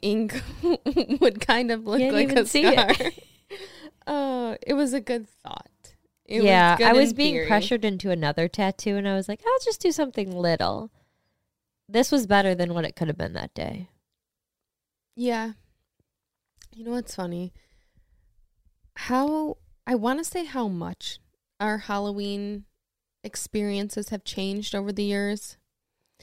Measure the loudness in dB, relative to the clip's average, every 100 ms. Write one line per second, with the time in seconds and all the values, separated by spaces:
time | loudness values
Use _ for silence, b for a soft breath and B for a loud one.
0 | -2 0 -2 -6 -10 -4 0 0 0 -2
1 | -2 2 2 2 2 2 2 -2 -2 0
2 | 2 2 4 2 2 4 6 6 6 2
3 | -2 -8 -14 _ _ -18 -18 B -20 -14
4 | -6 -2 -2 -2 -4 -4 -2 2 2 0
5 | -4 -6 -8 _ -16 -16 -16 _ -20 _
6 | _ _ -4 4 8 8 8 8 8 8
7 | 6 4 2 2 2 2 2 0 0 -2
8 | -2 0 0 0 0 0 -2 -2 -2 -2
9 | 0 -2 -4 -4 0 0 0 0 0 0
10 | -2 -2 -4 -2 0 2 0 -2 -8 -16
11 | _ _ _ _ _ _ _ _ -2 0
12 | 2 2 4 4 4 2 -2 -2 -4 -4
13 | -4 -4 -6 -6 -10 -8 -8 -8 -14 _
14 | _ _ _ _ _ _ _ _ _ _
15 | _ -6 -2 -2 -4 -10 _ _ _ _
16 | _ _ _ _ _ _ -20 -14 -6 -6
17 | -6 -8 -6 -6 -8 -12 _ _ _ _
18 | _ _ _ _ _ _ _ _ _ -14
19 | -4 0 0 -2 -4 -8 _ _ -4 -2
20 | 0 -2 -4 -6 -6 -6 -4 -6 -8 -10
21 | -12 -14 _ _ _ -8 -4 -4 -6 -6
22 | -6 -6 -6 -6 -8 -10 -14 _ _ _
23 | _ _ -16 -12 -8 -4 -2 -4 -6 -8
24 | -8 -8 -8 -6 -6 -6 -6 -6 -6 -4
25 | -2 -2 -2 -6 -10 -20 _ _ _ _
26 | _ _